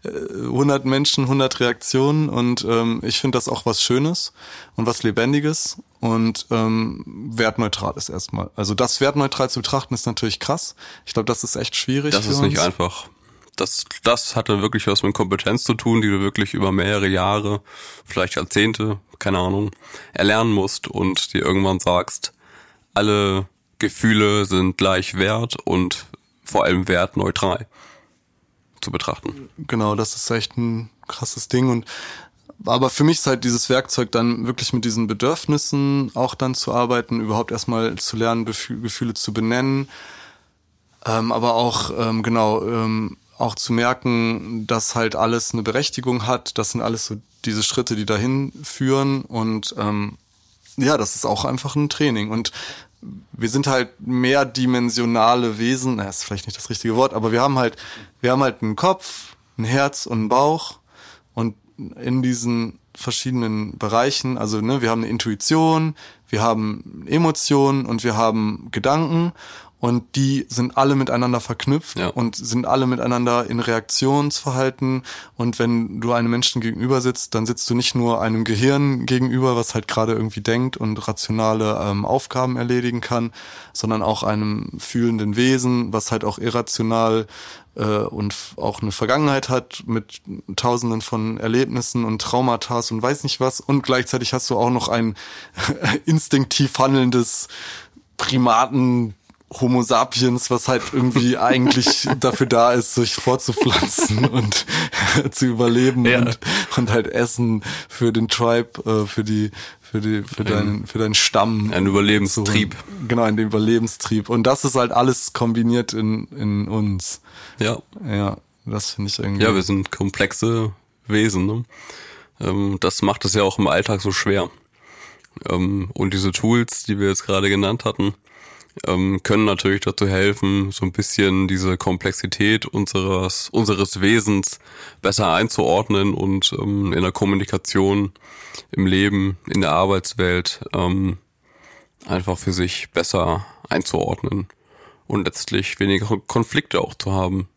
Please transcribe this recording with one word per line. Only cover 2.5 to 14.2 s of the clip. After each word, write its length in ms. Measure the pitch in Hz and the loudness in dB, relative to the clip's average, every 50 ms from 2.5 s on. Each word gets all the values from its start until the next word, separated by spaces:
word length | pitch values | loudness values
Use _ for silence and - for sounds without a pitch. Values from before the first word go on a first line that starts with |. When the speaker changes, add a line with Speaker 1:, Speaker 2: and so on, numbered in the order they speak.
| 123 - - 113 | -2 -2 -2 0
Speaker 1:
ähm, 320 | 117 113 117 117 113 117 | 0 2 2 0 -2 -2
ich 160 | - - 120 - | -4 -4 -2 0
find 160 | - 135 127 | 0 0 0
das 140 | 123 - - | 0 0 -2
auch 160 | - - - | -4 -2 -2
was 160 | 120 107 - | -2 0 0
Schönes 500 | - - 120 127 143 160 175 - - - _ - - - - - - - _ | 2 2 2 2 2 2 0 -2 -6 -8 _ -16 -20 -20 -18 -18 -20 -12 _
und 80 | - 113 | -2 -2
was 160 | 117 117 - | -2 -2 0
Lebendiges 540 | - 113 101 113 113 127 143 147 143 151 160 - - - - - - _ _ _ | -2 0 2 2 2 2 2 2 0 0 -2 -2 -4 -6 -8 -10 -18 _ _ _
und, 440 | - 117 113 113 113 113 107 - - _ | -2 0 2 2 2 2 0 -2 -4 _
ähm, 520 | 120 113 110 110 110 110 113 - - - - - - 98 117 143 | 0 0 2 2 0 0 -2 -4 -6 -10 -12 -14 -14 -12 -12 -10
Wertneutrales 800 | 113 113 113 110 110 - 113 104 - - 101 - - - - - | -2 0 0 0 2 0 -2 -2 -2 -4 -4 -6 -6 -6 -10 -8
erstmal. 400 | - 92 - - - 101 92 - _ | -8 -8 -8 -6 -6 -6 -6 -8 _
Also 180 | - 101 98 104 | -6 -4 -2 0
das 260 | 101 127 123 - - | 0 0 0 2 2
wertneutral 480 | 135 139 143 147 139 131 - - 135 120 | 2 2 2 2 0 0 2 0 0 0
zu 120 | - 123 | 0 -4
betrachten 340 | 110 - - 135 - - 127 | -2 0 -2 -2 -2 -2 -6
ist 100 | 113 - | -4 -2
natürlich 340 | 120 107 - - 110 95 - | -4 -2 -2 -2 -2 -2 -2
krass. 360 | - - 143 170 - - - _ - - - - _ | -2 -2 -2 -2 -2 -8 -10 _ -20 -20 -20 -18 _
Ich 80 | - - | -4 -2
glaub, 100 | 120 107 | 0 0
das 200 | 120 117 - - | 0 -2 -2 -2
ist 120 | - - | -4 -4
echt 200 | - - - - | -4 -4 -4 -4
schwierig 360 | - - - 131 139 143 151 | -4 -2 0 0 0 0 0
Speaker 2:
Das 140 | 143 98 107 | 0 0 0
Speaker 1:
für 60 | 107 | 0
Speaker 2:
ist 80 | 143 139 | 2 2
nicht 160 | 143 - 98 - | 2 2 2 2
Speaker 1:
uns. 80 | 80 | 0
Speaker 2:
einfach. 400 | 90 90 - 87 90 - - - - _ _ _ _ _ _ _ _ _ | 0 0 0 -2 -2 -2 -8 -14 -16 _ _ _ _ _ _ _ _ _
Das, 300 | - 95 - - - - - - - - | -4 -4 -2 -2 -6 -6 -8 -12 -2 2
das 320 | 117 120 - | 2 2 2